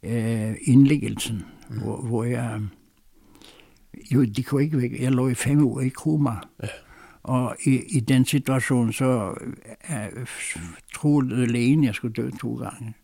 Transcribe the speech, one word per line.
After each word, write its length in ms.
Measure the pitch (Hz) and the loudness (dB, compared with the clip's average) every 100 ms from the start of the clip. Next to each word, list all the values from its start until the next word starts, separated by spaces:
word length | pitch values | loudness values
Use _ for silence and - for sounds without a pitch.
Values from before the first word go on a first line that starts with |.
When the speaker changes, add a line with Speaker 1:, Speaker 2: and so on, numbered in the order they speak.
Speaker 1:
øh, 520 | - 117 113 113 107 110 | -4 -2 0 -2 -2 -4
indlæggelsen, 840 | - 120 139 147 - 107 - 110 - - - | 4 8 8 6 -2 -6 -6 -6 -8 -16 -12
Speaker 2:
Mm. 80 | 107 | -8
Speaker 1:
hvor, 160 | 117 - | -6 -6
hvor 220 | 127 113 | -4 -2
jeg... 380 | 117 120 120 110 104 - _ _ _ _ _ - - - - _ _ - - | -2 -2 -4 -4 -8 -10 _ _ _ _ _ -20 -20 -20 -20 _ _ -20 0
Jo, 120 | 127 | 2
de 200 | 127 104 | 2 0
kunne 200 | 127 139 | -2 0
ikke 140 | 147 151 | 2 2
væk. 140 | 123 - | -2 -2
Jeg 100 | 123 | 0
lå 160 | 131 131 | 2 2
i 60 | |
fem 300 | 123 - 143 139 | 0 2 4 4
uger 160 | - | 2
i 80 | 131 | -4
koma. 460 | - 156 156 139 104 - _ | -2 -2 0 0 -2 -10 _
Speaker 2:
Ja. 40 | 107 - - - - - | -12 -12 -20 -20 -20 -18
Speaker 1:
Og 320 | - 127 123 - - | -4 -2 -2 -2 2
i, 160 | 131 - | 2 2
i 100 | 160 | -2
den 260 | 113 131 131 | 2 4 4
situation, 680 | 147 131 131 120 127 117 | 2 0 -2 2 2 2
så, 400 | 110 131 123 98 - - - - - - | 0 0 0 -2 -6 -10 -12 -16 -20 -8
øh, 360 | 147 104 - 123 - - - 85 82 - - | -8 -8 -10 -12 -10 -10 -10 -12 -16 -18 -4
troede 500 | 147 147 131 113 123 | 2 2 2 0 0
lægen, 380 | 117 120 147 | 2 4 4
jeg 120 | 139 101 | 4 0
skulle 180 | 120 | -6
dø 160 | 110 120 - | -6 -6 -6
to 140 | 120 120 | -8 -8
gange. 380 | 113 104 113 110 | -8 -10 -14 -14